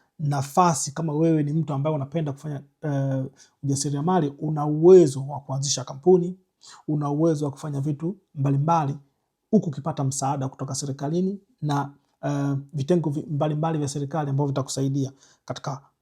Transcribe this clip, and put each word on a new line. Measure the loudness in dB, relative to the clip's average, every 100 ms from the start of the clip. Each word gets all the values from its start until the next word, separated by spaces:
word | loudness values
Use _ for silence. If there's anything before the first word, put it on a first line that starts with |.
| _ -6
nafasi | -2 -2 0 2 4 2 -2
kama | -6 -4
wewe | 0 2 2
ni | 0
mtu | -2 -2
ambaye | -2 -2 -2
unapenda | -4 -4 -4
kufanya, | -6 -8 -10 -12 _
eh, | -4 -2 -2 -2 -4 -10 -20 _
ujasiriamali, | -4 -2 -2 -2 0 2 0 -2
una | -4 -2 -2
uwezo | 4 10 10 10 4 -8
wa | -10
kuanzisha | -8 -4 -4 -4
kampuni, | -6 0 6 6 4 -6 _ _ -20 -12 -4
una | -2 -2
uwezo | 2 2 2
wa | -2
kufanya | -6 -8 -4
vitu | -4 -4 -6 -8 _
mbalimbali, | -4 0 0 2 2 0 -4 -12 _ _ _ _
huku | 2 2
ukipata | -4 -6 -4
msaada | -2 -2 -4 -2 -4
kutoka | -6 -8
serikalini | -8 -8 -6 -4 -2 -2 -4 -12 _
na, | -4 -2 -4 -10 _ _
eh, | -4 -2 -2 -2 -4
vitengo | -4 0 2 0
vi-, | -4 -4
mbalimbali | -2 -2 0 -2 -2
vya | -2
serikali | -4 -4 -4 -2
ambavyo | 0 0
vitakusaidia | -2 -4 -2 -2 0 -2 -6 _ _
katika | -14 -10 -8 -10 -12 _